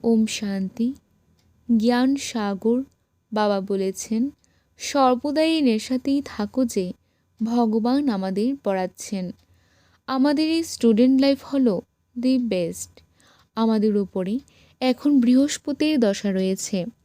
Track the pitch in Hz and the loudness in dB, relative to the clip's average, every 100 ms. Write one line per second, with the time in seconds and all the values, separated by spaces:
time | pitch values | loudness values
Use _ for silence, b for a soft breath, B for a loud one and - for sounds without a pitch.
0 | 233 226 220 - 208 196 190 - 240 277 | 2 2 0 -4 -6 -6 -6 -4 -6 -6
1 | _ _ _ _ _ _ - 233 226 240 | _ _ _ _ _ _ 0 2 2 2
2 | 262 277 - 233 208 196 220 240 269 _ | 2 0 -4 -6 -6 -2 0 0 -4 _
3 | _ _ _ 214 208 202 196 196 190 190 | _ _ _ -2 0 0 -2 -2 -2 -6
4 | - 220 269 - _ _ _ _ - 285 | -6 -2 -2 -6 _ _ _ _ -4 2
5 | 262 247 285 294 320 320 269 220 - 254 | 2 2 0 0 2 2 2 0 -2 -4
6 | 277 277 277 - 208 254 247 214 180 - | 0 -2 -4 -8 -6 -2 -2 -2 -6 -10
7 | _ _ _ _ 220 240 233 220 226 269 | _ _ _ _ -2 0 2 2 2 2
8 | 294 202 190 190 233 277 - 190 185 - | 0 -2 -2 -2 -2 -2 -2 -2 -4 -8
9 | - 190 180 - _ _ _ _ _ _ | -10 -8 -8 -12 _ _ _ _ _ _
10 | - 262 277 294 311 330 330 - 233 214 | -6 0 2 2 0 0 -4 0 2 4
11 | 254 262 277 277 - 277 254 185 - _ | 4 4 4 0 -2 0 0 0 -6 _
12 | _ 247 254 262 240 185 170 180 - - | _ -4 0 0 0 -2 -4 -6 -16 -20
13 | _ b b b b - 226 220 214 208 | _ b b b b -2 0 2 2 0
14 | 190 190 185 240 - b b b 262 247 | -2 -4 -4 -6 -8 b b b -2 0
15 | 294 285 233 254 285 - - 277 302 311 | 2 4 6 4 2 -2 -8 -2 0 2
16 | 220 196 202 190 190 190 - 196 180 - | 2 0 -2 -2 -2 -4 -4 -6 -6 -10